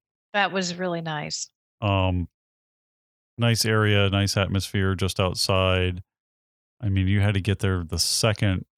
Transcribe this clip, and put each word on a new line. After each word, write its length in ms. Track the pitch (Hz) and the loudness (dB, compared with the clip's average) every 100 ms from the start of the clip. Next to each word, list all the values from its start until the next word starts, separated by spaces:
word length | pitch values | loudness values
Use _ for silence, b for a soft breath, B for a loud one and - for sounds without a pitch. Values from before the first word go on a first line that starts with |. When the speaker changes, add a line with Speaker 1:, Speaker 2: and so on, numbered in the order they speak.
| _ _ _ | _ _ _
Speaker 1:
That 180 | 202 190 | -4 -2
was 240 | 190 180 175 | -2 -4 -4
really 260 | 185 170 | -4 -4
nice. 480 | 165 151 156 - - _ _ _ | -6 -8 -8 -10 -12 _ _ _
Speaker 2:
Um, 460 | 104 98 92 92 85 _ _ _ _ _ _ _ _ _ _ - | 0 2 2 0 -4 _ _ _ _ _ _ _ _ _ _ -2
nice 280 | 117 110 113 | 0 2 2
area, 440 | 110 107 104 98 | 2 4 4 4
nice 260 | 98 98 - | 2 0 0
atmosphere 580 | 92 98 - 104 95 92 | 0 -2 -2 -2 0 0
just 240 | 95 - | -2 0
outside. 840 | 92 - - 95 92 92 92 90 - _ _ _ _ _ _ _ | -2 -2 0 2 2 2 0 -4 -10 _ _ _ _ _ _ _
I 80 | 107 | -2
mean, 180 | 95 92 | 2 2
you 140 | 101 | 2
had 120 | 101 98 | 2 0
to 60 | |
get 180 | 87 95 | 0 0
there 240 | 98 92 | 0 -2
the 160 | 82 87 | -2 -4
second 680 | - - 113 101 104 92 - | -2 0 0 2 0 -2 -6